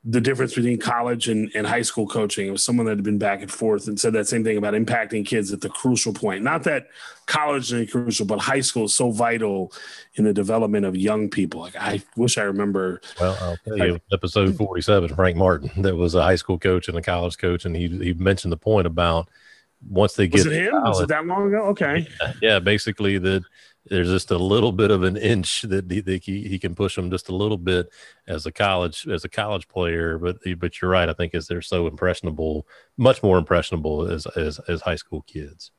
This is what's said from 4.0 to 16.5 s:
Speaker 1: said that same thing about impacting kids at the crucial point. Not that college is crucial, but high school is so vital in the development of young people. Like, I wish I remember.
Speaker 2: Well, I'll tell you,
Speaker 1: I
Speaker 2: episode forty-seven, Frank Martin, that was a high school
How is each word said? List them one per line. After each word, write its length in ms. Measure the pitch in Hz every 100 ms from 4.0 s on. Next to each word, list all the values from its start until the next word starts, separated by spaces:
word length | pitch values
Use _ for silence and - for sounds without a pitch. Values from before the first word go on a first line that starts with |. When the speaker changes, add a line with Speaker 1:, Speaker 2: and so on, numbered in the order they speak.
Speaker 1:
said 140 | 117
that 120 | 110 104
same 160 | 120
thing 140 | 113 107
about 180 | 104
impacting 500 | 107 113 120 110 110
kids 280 | 101 117 98
at 80 | 101
the 80 | 101
crucial 440 | - 131 120 117
point. 300 | 98 107 95
Not 220 | 123 160
that 240 | 175 143 - - - - -
college 460 | 156 151 139 120
is 160 | 120 110
crucial, 380 | 123 120 - 101
but 140 | 104
high 220 | 101 135
school 240 | 131 120 107
is 100 | -
so 160 | 123
vital 600 | 110 117 117 107 98 90 - - - -
in 100 | -
the 80 | 107
development 540 | 101 98 113 107 104 98
of 100 | 92
young 340 | 101 107 101
people. 300 | 101 92 82
Like, 160 | 87 -
I 260 | 95 101 - -
wish 200 | 120 -
I 60 |
remember. 580 | 101 98 101 98 92 87 - -
Speaker 2:
Well, 180 | 92 92
I'll 160 | 90 85
tell 200 | - 107
you, 160 | 98
Speaker 1:
I 200 | 85 _
Speaker 2:
episode 420 | 95 87 107 98 95
forty-seven, 580 | 104 90 80 101 85
Frank 220 | 73 92 85
Martin, 460 | 92 82 - 95
that 120 | 95
was 220 | 85 87 87
a 60 |
high 100 | 80
school 240 | 92 -